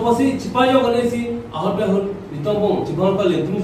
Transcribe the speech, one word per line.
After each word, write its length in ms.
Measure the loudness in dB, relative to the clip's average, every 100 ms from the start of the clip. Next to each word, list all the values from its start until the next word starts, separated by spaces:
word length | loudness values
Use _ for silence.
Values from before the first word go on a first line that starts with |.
পসি 220 | 2 2 2 0
চিপা 200 | -2 2 4
যোগ 140 | 4 2 2
নেছি 260 | 0 -2 -4 -6 -8 -6
আহল 160 | -4 -2
পে 60 | 0
হল 120 | 0 0 -6 -10
নিতম 240 | -6 -2 0
বং 120 | 0 0 -2
চিপা 160 | 0 2
হল 80 | 2
পে 60 | 2
লিতুম 240 | 0 0 -2